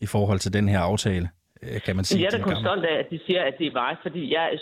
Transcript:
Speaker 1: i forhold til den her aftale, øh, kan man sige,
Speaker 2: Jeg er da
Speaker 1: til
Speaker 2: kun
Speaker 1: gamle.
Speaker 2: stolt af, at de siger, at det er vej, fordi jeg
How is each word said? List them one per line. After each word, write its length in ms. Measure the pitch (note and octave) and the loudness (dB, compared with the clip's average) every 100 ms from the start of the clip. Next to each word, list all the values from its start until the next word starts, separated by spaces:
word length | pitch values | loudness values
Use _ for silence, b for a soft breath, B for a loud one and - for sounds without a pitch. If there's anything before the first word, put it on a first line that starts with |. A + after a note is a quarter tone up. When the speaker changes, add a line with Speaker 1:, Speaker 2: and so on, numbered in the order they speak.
Speaker 1:
i 40 | G#2+ | -2
forhold 340 | G#2+ G#2 G2 | 2 2 2
til 140 | G2 | 2
den 160 | G2+ G2+ | 2 4
her 100 | G2 | 4
aftale, 500 | F2 G#2 G#2+ F2+ F2 - _ _ | 2 2 2 0 -2 -6 _ _
øh, 180 | - G#2 - | -10 -6 -2
kan 100 | F#2+ | -2
man 100 | F#2 | 2
sige, 160 | - | 2
Speaker 2:
Jeg 60 | F#3 | 2
er 40 | |
da 60 | A3+ | 0
Speaker 1:
til 60 | |
Speaker 2:
kun 100 | F#3+ | -2
Speaker 1:
gamle. 140 | - F#3 | -2 -2
Speaker 2:
stolt 180 | G3 E3 | 0 0
af, 100 | D3 | 0
at 100 | C#3+ | -2
de 100 | D#3+ - | -6 -2
siger, 160 | F3+ | 0
at 120 | E3+ - | 0 -2
det 80 | D3+ | -2
er 40 | |
vej, 240 | B2+ B2 E3 | 0 -2 -4
fordi 320 | F3+ E3 C#3+ | -8 -6 -2
jeg 120 | D#3 E3 D3+ | 0 0 -2